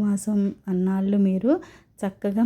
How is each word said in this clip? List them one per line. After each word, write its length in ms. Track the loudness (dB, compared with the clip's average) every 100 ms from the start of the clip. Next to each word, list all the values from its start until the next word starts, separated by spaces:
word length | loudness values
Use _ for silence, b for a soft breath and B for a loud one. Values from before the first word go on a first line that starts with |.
మాసం 360 | 0 -2 0 0 0 -4 -4
అన్నాళ్ళు 460 | -2 0 0 0 2 2
మీరు 240 | 2 2 0 B B B -8
చక్కగా 420 | -8 -4 -4 2